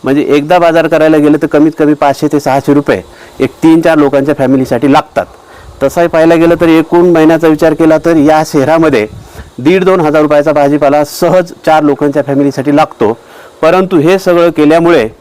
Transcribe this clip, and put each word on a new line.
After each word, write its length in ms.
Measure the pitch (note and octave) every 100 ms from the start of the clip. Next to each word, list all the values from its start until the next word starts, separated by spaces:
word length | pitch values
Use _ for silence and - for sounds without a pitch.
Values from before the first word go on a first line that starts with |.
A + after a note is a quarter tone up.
म्हणजे 180 | C3+ C#3+
एकदा 360 | - C#3+ D3+ F3+
बाजार 280 | E3+ E3 D#3+
करायला 300 | D#3+ D#3 D#3
गेलं 220 | D3 D3+
तर 40 | D#3
कमीत 260 | D3+ D#3 -
कमी 160 | D3+
पाचशे 340 | C#3+ C#3+ C#3 D3+
ते 80 | D3
सहाशे 340 | C#3 C3+ C#3
रुपये 280 | C#3+ C#3+ G2+ - - - -
एक 100 | - -
तीन 180 | E3 E3
चार 180 | E3 D#3+
लोकांच्या 360 | C#3+ C#3 C#3 -
फॅमिलीसाठी 540 | B2+ C3+ B2 B2 C#3
लागतात. 340 | D3 - - F2+ - - - - -
तसाही 260 | C3+ F3 E3+
पाहायला 260 | D#3+ E3
गेलं 200 | E3 E3 E3
तर 80 | E3+
एकूण 420 | D#3+ D3+ F3 F3+
महिन्याचा 380 | E3 D#3 D#3+ D#3+
विचार 260 | D#3 D#3+
केला 240 | D3+ D#3+ D#3
तर 180 | E3+ E3
या 260 | C#3+ D#3 D#3
शहरामध्ये 600 | D3+ C3+ D#3+ D#3+ B2+ G#2+ - - - - -
दीड 260 | B2+ F#3
दोन 160 | F#3 F#3
हजार 220 | D#3 D#3
रुपयाचा 300 | D3+ D3 D3
भाजीपाला 520 | D3 C#3+ D3 C#3+ D3
सहज 480 | D3 - F3 F#3 E3+ - -
चार 160 | D#3
लोकांच्या 400 | D3+ C#3 D3 D3
फॅमिलीसाठी 540 | C#3 C#3 C#3+ C#3 C3+ D3
लागतो. 420 | D3+ - G#2+ A#2 - - - -
परंतु 340 | D#3+ F3+ F#3 F3+
हे 220 | D#3 F#3+
सगळं 320 | F#3 F3 E3+
केल्यामुळे 580 | D#3 D3 E3 E3+ D#3+ A2 -